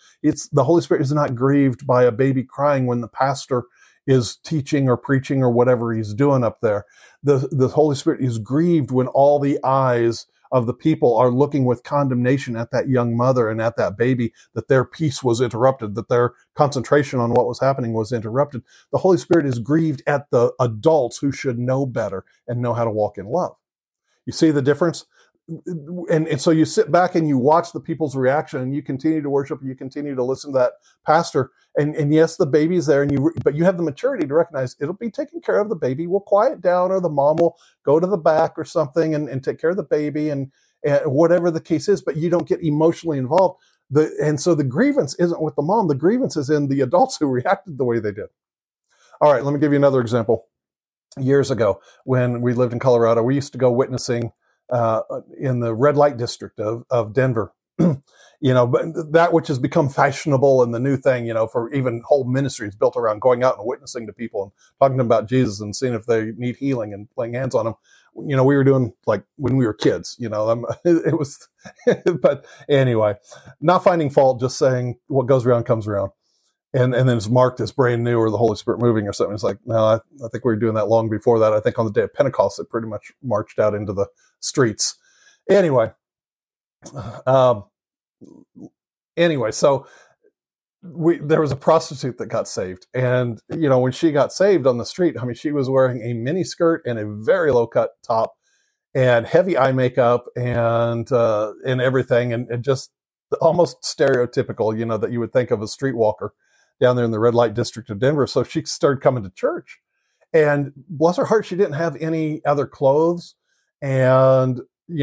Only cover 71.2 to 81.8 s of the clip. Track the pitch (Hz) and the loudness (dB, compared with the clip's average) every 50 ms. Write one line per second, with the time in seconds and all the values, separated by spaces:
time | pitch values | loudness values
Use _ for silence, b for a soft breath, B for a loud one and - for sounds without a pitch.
71.2 | 143 - - - - - _ B B B B B B 247 - - - 185 175 - | -4 -6 -8 -12 -20 -20 _ B B B B B B 0 0 0 0 -2 0 2
72.2 | - 160 143 135 B B B B B - 147 135 131 127 117 110 107 104 104 - | 2 2 2 0 B B B B B 0 2 2 2 2 2 2 2 0 0 -4
73.2 | B B B B B B B B - 151 147 180 - 202 175 165 156 135 139 151 | B B B B B B B B 0 2 2 4 4 2 2 2 0 0 2 4
74.2 | 139 131 131 110 127 127 - - 147 131 127 123 123 123 117 - _ - 135 135 | 4 4 2 0 -2 -4 -2 0 0 0 0 0 -2 -6 -8 -10 _ -4 -2 -2
75.2 | 123 117 135 131 113 131 120 117 113 - 120 110 101 107 104 98 98 98 - _ | 0 2 2 2 2 2 0 0 0 0 -2 -2 -2 -2 -4 -4 -4 -4 -8 _
76.2 | _ _ _ _ _ _ _ _ _ _ - 127 123 127 127 135 131 131 120 113 | _ _ _ _ _ _ _ _ _ _ -2 0 0 2 2 2 2 2 2 0
77.2 | 101 104 123 127 127 123 123 - 110 104 - - 127 120 120 117 117 120 120 117 | 0 0 2 4 4 2 2 -2 -6 -6 -4 -2 -2 0 0 0 0 0 0 2
78.2 | 113 110 104 104 117 113 104 - - - - 101 120 120 110 110 101 101 - - | 2 0 0 2 0 0 0 -2 -4 -4 -2 0 0 2 2 0 -2 -4 -4 -4
79.2 | - 92 104 101 113 104 101 - _ - 113 113 110 110 113 113 - _ - - | -4 -4 -4 -4 -4 -6 -6 -6 _ -4 0 2 2 2 2 0 -2 _ -16 -14
80.2 | 117 113 - 113 - 123 110 104 117 110 107 110 104 104 113 113 113 107 110 104 | -12 -12 -10 -4 -2 -2 -2 0 0 0 0 -2 0 2 2 2 2 0 -4 -2
81.2 | - 123 117 113 110 107 107 107 - 120 - - | 0 2 2 4 4 2 2 2 0 -2 -2 -2